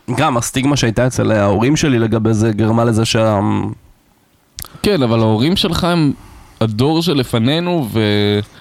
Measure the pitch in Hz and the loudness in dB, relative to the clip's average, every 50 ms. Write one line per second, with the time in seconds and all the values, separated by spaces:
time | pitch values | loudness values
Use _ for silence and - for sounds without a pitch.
0 | - - 123 113 147 160 127 120 113 - - 135 127 143 143 131 - 113 101 120 | -8 -6 -2 -2 0 0 0 -2 -2 -2 -2 -2 0 0 0 0 0 0 0 0
1 | 123 131 - - 110 107 110 104 101 101 98 101 117 135 156 151 - 147 127 113 | 0 0 0 0 0 0 0 2 2 2 2 2 2 0 2 2 2 0 2 0
2 | 113 110 113 113 107 110 113 104 113 113 104 101 113 107 113 117 117 120 110 110 | 0 0 0 0 0 2 2 2 2 0 0 0 0 2 2 2 2 2 2 0
3 | 117 - - 113 110 110 104 98 104 107 104 101 98 104 107 - - - - _ | 0 0 0 0 2 2 2 0 0 0 -2 -2 -4 -6 -8 -12 -16 -20 -20 _
4 | _ _ _ _ _ _ _ _ _ _ _ - - - - - - 208 202 160 | _ _ _ _ _ _ _ _ _ _ _ -14 -14 -14 -10 -4 -2 0 0 2
5 | 127 110 113 113 110 110 110 107 127 165 196 - - 190 165 - 180 170 175 170 | 2 2 2 2 2 2 2 2 0 0 0 0 -2 -2 -2 -2 0 0 2 2
6 | 151 139 127 - - - - - - - - - 113 110 107 107 131 151 160 165 | 2 0 -2 -4 -10 -20 -20 -20 -20 -20 -6 -4 -4 -2 0 0 0 0 0 0
7 | 165 185 151 139 120 - - 117 110 131 151 170 175 180 175 165 131 101 101 113 | 0 0 -2 -2 -2 -2 -2 0 0 0 0 -2 -2 -2 -2 -2 -4 -2 -2 0
8 | 107 104 104 104 104 104 104 104 107 - - - | 0 2 2 0 0 0 0 -2 -4 -6 -12 -8